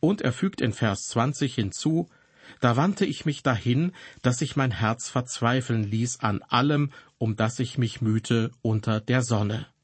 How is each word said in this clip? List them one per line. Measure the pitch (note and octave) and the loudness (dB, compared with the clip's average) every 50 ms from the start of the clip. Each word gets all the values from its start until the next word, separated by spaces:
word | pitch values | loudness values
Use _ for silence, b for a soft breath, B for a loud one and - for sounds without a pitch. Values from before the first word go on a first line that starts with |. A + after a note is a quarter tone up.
Und | - D#3 G3+ G#3+ | 2 2 0 2
er | - C3+ A#2+ | 0 -2 -2
fügt | - - F#3+ - - | 0 -2 -4 -2 0
in | - B2 G#2 | -2 -2 0
Vers | - - A2 G2 G2+ - | 0 0 0 0 -2 -6
zwanzig | - - A#2 A2+ C3+ D3 - - C3+ - | -4 0 0 0 0 0 -2 -2 -2 -2
hinzu: | - A2 G2 - - - D3+ D#3+ E3 E3+ B B B B B B B B B B B | -2 -4 -4 -4 -2 -2 0 0 0 -2 B B B B B B B B B B B
"Da | - B2 A#2 | 2 2 4
wandte | A#2 D3+ F#3 G3 - G3+ | 4 4 2 2 2 0
ich | - D#3 - - | -2 -2 -2 -4
mich | D#3+ C#3+ - - | -4 -4 -2 0
dahin, | C#3 B2+ G#2 - A#2+ A#2+ C3 E3 F3+ F3+ B B B B B | 0 0 0 2 0 2 2 2 0 -4 B B B B B
dass | B B2+ C3 - C#3+ | B 0 0 0 -4
ich | C3+ - | -4 0
mein | C#3 C3+ C3 | 0 0 0
Herz | A2+ E2 A2+ A2 A2+ - - - | 0 0 0 0 0 0 -6 -4
verzweifeln | - C3 B2 B2 - - - A#2 B2 C3 A#2+ - A#2+ A2+ G#2+ | -4 -4 -4 -2 -6 0 0 2 2 2 0 0 0 0 0
ließ | G2+ G#2 A2 A#2 B2 - - | 0 0 -2 -2 -2 -4 -2
an | - A2 G2+ G2+ - | -2 0 0 0 -4
allem, | _ - A#2+ B2+ C#3+ D3+ C#3+ D3 C#3+ B B B B B | _ 2 2 4 4 4 2 0 -2 B B B B B
um | _ B2 A2 G#2+ | _ -2 -2 0
das | G#2+ A2 A2 - - | 0 0 -2 0 -2
ich | C3 A#2+ - - | -6 -4 -2 -2
mich | B2 A2 - - - | -2 -2 -2 -2 0
mühte | A2 G#2+ A2 A2 - B2 A#2 A2+ A2 - _ | 0 0 0 0 2 0 0 0 0 -6 _
unter | _ A2+ A2 A2 G#2 - A2 A2 | _ 0 0 0 0 0 -2 -2
der | A2 - A#2+ B2+ B2 | 0 0 0 0 2
Sonne." | A#2 A#2 G#2 G#2+ G2+ G#2 A#2+ D#3 - _ _ | 2 0 0 0 0 -2 -4 -8 -12 _ _